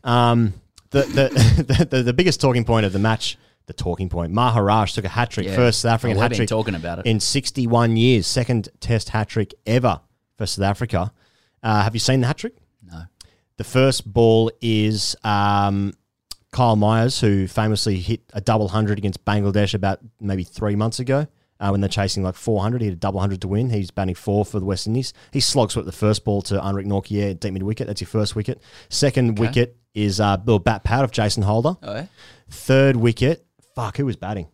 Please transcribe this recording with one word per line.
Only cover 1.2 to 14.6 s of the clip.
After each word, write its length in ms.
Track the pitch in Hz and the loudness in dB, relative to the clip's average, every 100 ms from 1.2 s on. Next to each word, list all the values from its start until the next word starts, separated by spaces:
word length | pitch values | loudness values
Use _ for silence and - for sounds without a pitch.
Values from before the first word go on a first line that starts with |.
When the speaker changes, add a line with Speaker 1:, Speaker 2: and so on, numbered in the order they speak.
| 135 262 113 - | 2 6 6 6
Speaker 1:
<laughs> 140 | 131 135 | 2 2
the, 80 | 170 131 | 2 0
the, 60 | |
the 100 | 123 | 0
biggest 280 | 123 185 - | 2 0 2
talking 240 | 139 120 | 2 2
point 220 | 117 113 101 | 2 2 2
of 40 | |
the 40 | 98 | 0
match, 400 | 110 113 - - _ _ - | 0 0 -4 -8 _ _ -18
the 60 | |
talking 360 | - 90 85 92 | -8 -6 -4 -4
point, 240 | 87 85 | -4 -2
Maharaj 600 | 101 123 113 98 110 101 | 0 2 2 4 2 2
took 120 | - | -4
a 40 | 98 | -4
hat-trick, 360 | 113 101 - | -2 -2 -4
Speaker 2:
Yeah. 100 | 95 | -4
Speaker 1:
first 260 | 95 120 110 | 2 2 2
South 100 | 117 | 0
African 240 | 113 120 101 | 0 0 0
Speaker 2:
Well, 60 | |
we've 60 | 117 | 0
been 40 | 110 | 0
Speaker 1:
hat-trick 120 | 110 | -2
Speaker 2:
talking 240 | 110 107 | -2 -2
about 240 | 87 85 85 | -6 -6 -4
it. 60 | |
Speaker 1:
in 140 | 113 107 | 0 0
sixty-one 760 | - 143 - - 117 117 117 113 | 0 -2 -4 -4 2 2 4 4
years, 280 | 123 117 | 4 4
second 440 | 85 131 123 117 98 _ | 2 -2 0 -2 -4 _
test 300 | - 117 - | -2 -2 0
hat-trick 440 | 110 104 113 101 - - | -4 -2 -4 -6 -8 -2
ever 340 | 123 123 82 _ _ _ _ | 2 2 -2 _ _ _ _
for 100 | 107 | -8
South 180 | - | -2
Africa. 460 | 98 101 - 87 95 _ _ _ _ _ | -2 -2 -2 -2 -4 _ _ _ _ _
Uh, 220 | 113 104 | 0 2
have 100 | 101 | 2
you 60 | 110 | 0
seen 220 | - 131 | 0 2
the 40 | |
hat-trick? 300 | 123 151 240 _ _ _ | 0 -2 -8 _ _ _
Speaker 2:
No. 200 | 90 82 85 _ - _ _ - | -20 -18 -18 _ -20 _ _ -14
Speaker 1:
The 60 | |
first 480 | 107 127 135 - - | -2 2 4 2 -2
ball 400 | 110 113 113 113 | 4 6 6 2
is, 560 | - | -2